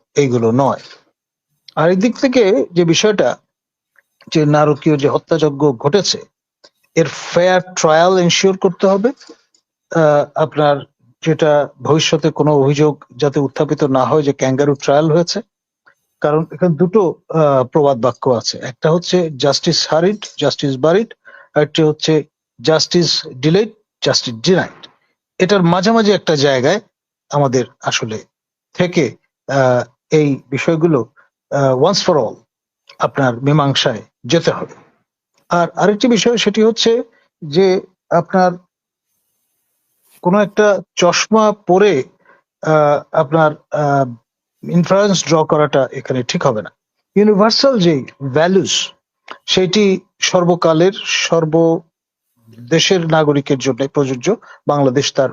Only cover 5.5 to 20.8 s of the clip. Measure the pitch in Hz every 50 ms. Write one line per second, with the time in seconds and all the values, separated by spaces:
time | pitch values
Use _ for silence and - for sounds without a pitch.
5.5 | 139 135 151 147 123 113 - 143 170 202 170 - - - - - _ _ _ _
6.5 | _ _ _ _ _ _ _ _ - 160 165 139 - - - - - 175 175 185
7.5 | 185 180 180 - - - - 160 156 160 170 185 190 185 175 170 - - - 190
8.5 | 190 190 - 190 175 - 208 190 196 196 208 262 277 - - - - _ _ _
9.5 | _ _ _ _ _ _ _ - - 165 156 151 147 147 147 147 - - 156 147
10.5 | - 151 151 147 143 139 143 - _ _ _ _ _ _ - 160 156 - 165 151
11.5 | 147 147 139 - - - 127 131 147 160 - - 170 147 165 160 - - 143 151
12.5 | 151 139 135 139 147 139 151 151 143 - - - 123 120 147 143 - 151 139 127
13.5 | - - 151 139 151 - 156 135 135 131 127 131 151 156 143 139 135 - 131 131
14.5 | 131 135 143 143 - - - - 139 147 160 160 151 175 170 - - 202 - _
15.5 | _ _ _ _ _ _ _ _ _ _ _ _ _ - - 147 147 156 165 -
16.5 | 160 151 180 180 156 135 180 175 - 220 190 156 - - _ - 156 160 156 143
17.5 | 139 131 123 120 - 160 143 139 135 113 117 123 - _ - 135 120 110 - -
18.5 | - - - 135 - _ - 156 165 175 170 - 180 180 170 160 143 123 139 143
19.5 | 135 - - 175 147 - - - 151 160 170 196 214 214 - - - - 147 135
20.5 | - - 156 139 135 127